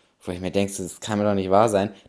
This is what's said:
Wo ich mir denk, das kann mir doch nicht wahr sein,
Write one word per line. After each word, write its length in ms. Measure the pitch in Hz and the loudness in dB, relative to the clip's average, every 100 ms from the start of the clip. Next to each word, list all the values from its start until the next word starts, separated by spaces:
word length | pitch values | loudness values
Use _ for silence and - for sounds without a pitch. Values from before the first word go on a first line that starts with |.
| _ _ | _ _
Wo 60 | - | -12
ich 100 | 90 | -8
mir 120 | 92 | -4
denk, 220 | 98 98 98 | -2 -2 -4
das 240 | 90 - | -10 -10
kann 180 | - 104 | -4 -2
mir 60 | |
doch 100 | 104 | 0
nicht 160 | 98 92 | 0 2
wahr 180 | 98 113 | 4 4
sein, 220 | 101 104 - | 4 0 -6